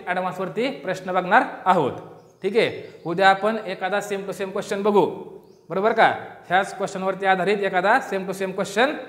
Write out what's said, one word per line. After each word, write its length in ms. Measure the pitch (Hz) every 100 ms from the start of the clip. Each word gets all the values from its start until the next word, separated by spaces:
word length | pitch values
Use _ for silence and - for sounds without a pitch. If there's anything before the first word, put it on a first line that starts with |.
| 180
ॲडव्हान्सवरती 640 | 185 185 170 185 160 254
प्रश्न 420 | - 185 175 185
बघणार 300 | 185 180 226 - -
आहोत, 280 | 185 185 127 95 - - - _
ठीक 140 | 190 220
आहे? 440 | 151 - - - 160
उद्या 240 | 175 190
आपण 260 | 196 208 220 180
एखादा 340 | 185 185 202
same 260 | 196 196 190
to 60 |
same 180 | 185 196
question 320 | 202 - 196
बघू, 240 | 208 208 151 - - - - - -
बरोबर 220 | 180 214
का? 140 | 226 165 104 - - -
ह्याच 280 | 180 196 -
क्वेश्चनवरती 500 | 190 185 190 185 196
आधारित 320 | 190 180 208
एखादा 420 | 196 180 190 247
same 260 | - 196 196
टू 60 |
सेम 200 | 185 190
question 420 | 190 190 - 277 -